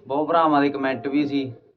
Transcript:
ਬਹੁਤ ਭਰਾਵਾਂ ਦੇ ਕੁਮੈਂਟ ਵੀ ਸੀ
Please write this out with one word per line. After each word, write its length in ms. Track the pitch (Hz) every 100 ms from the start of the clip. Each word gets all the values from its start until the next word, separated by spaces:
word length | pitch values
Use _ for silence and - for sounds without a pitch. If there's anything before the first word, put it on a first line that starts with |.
| 202
ਬਹੁਤ 220 | 139 151
ਭਰਾਵਾਂ 320 | 170 160 147
ਦੇ 60 | 143
ਕੁਮੈਂਟ 380 | 139 135 127 143
ਵੀ 200 | 139 143
ਸੀ 260 | 143 127 - _